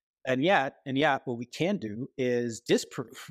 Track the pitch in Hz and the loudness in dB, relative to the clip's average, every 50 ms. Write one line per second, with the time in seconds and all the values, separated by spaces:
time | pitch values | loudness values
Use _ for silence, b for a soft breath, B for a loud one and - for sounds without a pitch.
0 | _ _ _ _ - 131 131 127 139 180 202 160 135 139 - _ - 143 131 135 | _ _ _ _ -4 -2 0 2 2 4 4 4 2 0 -6 _ -8 -4 0 2
1 | 151 151 135 135 - 139 120 117 123 - - - 151 185 208 175 110 107 104 113 | 2 2 2 0 -2 -6 -6 -8 -8 -10 -6 -2 -2 0 -2 -2 -4 -6 -6 -8
2 | 127 - _ - 127 123 123 120 120 120 110 - - - 180 240 - - - - | -8 -8 _ -2 0 2 2 2 0 -2 -6 -6 0 2 2 2 0 -2 -8 -10
3 | - - - - - - | -10 -10 -10 -18 -16 -16